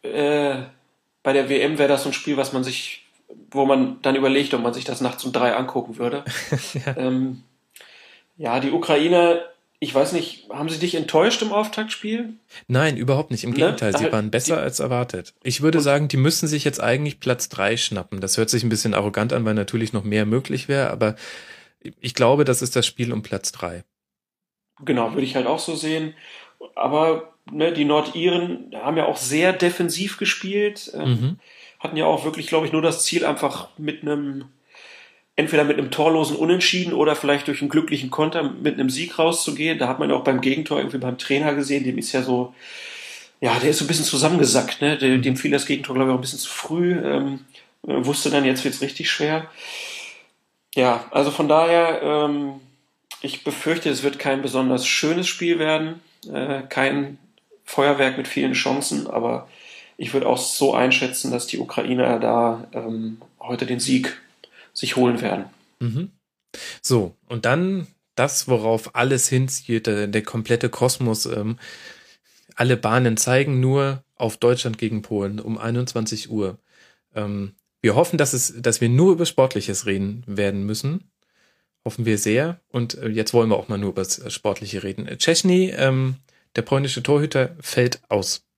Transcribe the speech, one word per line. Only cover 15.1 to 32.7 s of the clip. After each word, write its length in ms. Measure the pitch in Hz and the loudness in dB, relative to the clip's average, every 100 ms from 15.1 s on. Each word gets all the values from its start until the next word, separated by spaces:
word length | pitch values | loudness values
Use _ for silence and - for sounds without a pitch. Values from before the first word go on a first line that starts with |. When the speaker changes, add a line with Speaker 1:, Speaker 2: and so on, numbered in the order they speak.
| 92 87 _ | -6 -12 _
Speaker 2:
Ich 160 | 127 127 | -6 0
würde 180 | 151 160 | 2 4
Speaker 1:
Und 60 | |
Speaker 2:
sagen, 240 | 143 143 151 | 4 2 2
die 80 | 147 | 2
müssen 320 | 135 160 156 | 2 2 0
sich 160 | 151 | 0
jetzt 160 | 143 139 | -2 -2
eigentlich 400 | 110 131 147 - | 0 0 -2 -4
Platz 280 | - 123 - | -2 -2 -4
drei 280 | - 98 113 | -2 -2 0
schnappen. 440 | - 98 87 95 | -2 -4 -6 -8
Das 160 | 95 - | -4 0
hört 140 | 110 | 0
sich 140 | 120 | 0
ein 60 | 117 | 0
bisschen 240 | 107 113 | 0 0
arrogant 380 | 98 101 104 113 | 0 -2 -2 -2
an, 120 | 131 | 0
weil 100 | 110 | 0
natürlich 380 | 107 98 117 113 | -2 -2 -4 -4
noch 100 | 107 | -4
mehr 240 | 101 107 104 | -2 -2 0
möglich 400 | 117 135 135 - | 0 -2 -6 -2
wäre, 240 | 139 120 | -2 -2
aber 240 | - 110 110 - - - - - _ - - | 0 -2 -2 -12 -18 -20 -20 -20 _ -20 -12
ich 140 | 127 | -10
glaube, 300 | - 120 139 | 2 4 4
das 160 | 139 123 | 4 2
ist 140 | 127 | 0
das 120 | 127 113 | 0 -2
Spiel 260 | - 120 | -2 -4
um 100 | 113 | -4
Platz 300 | 104 98 - | -6 -6 -6
drei. 320 | - 90 87 - _ _ _ _ _ _ _ _ _ | -8 -10 -10 -16 _ _ _ _ _ _ _ _ _
Speaker 1:
Genau, 280 | 135 127 113 | -2 0 0
würde 120 | 113 | -2
ich 120 | 131 131 | -2 0
halt 100 | 120 | 0
auch 140 | 160 | -2
so 160 | - 156 | -4 -4
sehen. 380 | 156 160 156 - - - - _ - | -2 -2 -4 -10 -20 -20 -20 _ -14
Aber, 600 | - 131 147 160 160 - _ - | -2 0 2 2 0 -4 _ -14
ne, 200 | 147 160 | -2 -2
die 120 | 156 | 0
Nordiren 880 | 147 151 147 170 170 175 175 175 - | 2 2 0 0 0 0 -2 -6 -10
haben 220 | 110 123 160 | -8 -4 0
ja 100 | 151 | 0
auch 100 | - | -2
sehr 360 | 127 151 180 | -2 2 2
defensiv 680 | 185 175 175 170 170 196 - | 4 0 2 -2 -2 -6 -4
gespielt, 720 | 190 - 185 202 208 202 - | -2 -2 -2 0 0 -2 -12
ähm, 160 | - 147 | -4 0
Speaker 2:
Mhm. 300 | 117 131 185 _ - - _ | 2 0 -4 _ -20 -20 _
Speaker 1:
hatten 180 | - 151 | -6 0
ja 100 | 160 | 2
auch 180 | 156 | 2
wirklich, 240 | 147 156 - | 0 -6 -2
glaub 160 | 160 | 0
ich, 80 | 151 | 2